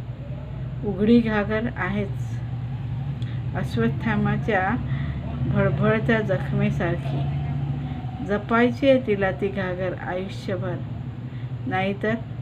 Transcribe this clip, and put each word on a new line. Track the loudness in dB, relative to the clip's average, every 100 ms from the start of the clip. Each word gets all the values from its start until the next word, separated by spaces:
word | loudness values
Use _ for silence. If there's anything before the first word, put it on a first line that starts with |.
| -8 -8 -8 -8 -8 -8 -6 -4
उघडी | -2 2 8 8
घागर | 6 2 2 0 0 -2
आहेच. | -2 0 -2 -2 -4 -4 -4 -6 -6 -6 -4 -4 -4 -4 -4 -4 -2 -2
अश्वत्थामाच्या | -2 2 0 0 0 2 2 0 2 2 2 0 -2 -2 -2 -4 -4 -2 0
भळभळत्या | 4 4 4 4 2 4 2
जखमेसारखी. | 2 0 0 2 2 2 0 0 -2 -2 -2 -2 -2 -2 -2 -4 -4 -6 -6 -6 -2
जपायची | 0 2 4 4 4 6
आहे | 6 4
तिला | 2 2
ती | 2 -2
घागर | 0 -2 -2 -2
आयुष्यभर. | -4 -4 -4 -6 -6 -4 -2 -2 -4 -6 -6 -8 -8 -8 -8 -6 -6 -2
नाहीतर, | 0 0 0 0 -2 -4 -10